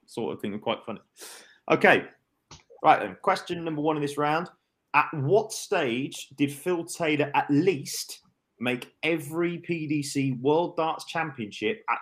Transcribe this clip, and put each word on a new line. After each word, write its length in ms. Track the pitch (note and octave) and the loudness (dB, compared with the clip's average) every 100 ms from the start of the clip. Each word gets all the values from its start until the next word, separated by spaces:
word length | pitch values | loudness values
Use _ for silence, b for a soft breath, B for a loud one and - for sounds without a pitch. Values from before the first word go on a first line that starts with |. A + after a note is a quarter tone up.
| _ | _
sort 260 | - F2+ | -6 -6
of 80 | - | -4
think 140 | G#2+ G#2 | -6 -6
are 40 | |
quite 240 | A#2 G#2+ - | -4 -4 -6
funny. 160 | G2+ _ - B B B B - | -14 _ -20 B B B B 0
Okay, 340 | E3 G3 A2+ - _ _ _ - - _ - | 6 6 6 2 _ _ _ -20 -20 _ 2
right 160 | D#3 - | 6 6
then. 160 | G2+ F#2 | 4 -4
Question 420 | G3 F#3 - F3 | -2 0 -2 -6
number 180 | D#3+ D3+ | -4 -2
one 140 | D3+ D#3 | 0 0
in 60 | |
this 160 | C#3+ D3 | -2 0
round: 320 | D3 D#3 F3+ _ _ _ _ | 0 0 -2 _ _ _ _
At 180 | C#3+ - | 0 2
what 380 | D#3 C3+ G#3 - | 0 4 4 2
stage 800 | - - F#3 C3 A#2+ E3 - - C#3 | -6 -2 0 0 -2 -4 -10 -10 -2
did 140 | C#3+ | -2
Phil 340 | - F#3 F3 E3 | -2 -2 -2 -4
Taylor 460 | - D#3+ D3+ D3 C#3+ | -4 0 2 2 0
at 140 | C#3+ | 2
least 720 | C#3+ F#3+ C#3 - - - - _ _ _ - | 4 4 2 -4 -8 -10 -14 _ _ _ -6
make 340 | B2 B2 - - | -4 -4 -8 -6
every 540 | D#3 E3 C#3 D#3+ F3 E3+ | -2 -2 -2 -2 -2 -4
P 280 | E3+ E3+ D3+ | -6 -4 -2
D 140 | D3+ | -2
C 280 | C#3 C#3+ C3+ | -2 -2 -2
World 440 | A#2 C3+ D#3+ F3 E3 | 0 2 2 2 -2
Darts 280 | D#3+ D3+ - | -2 -4 -6
Championship 760 | E3+ D#3+ C3+ G2+ - G#2+ A2 - | -6 -4 -6 -10 -4 -4 -2 -4
at 80 | A#2 | -4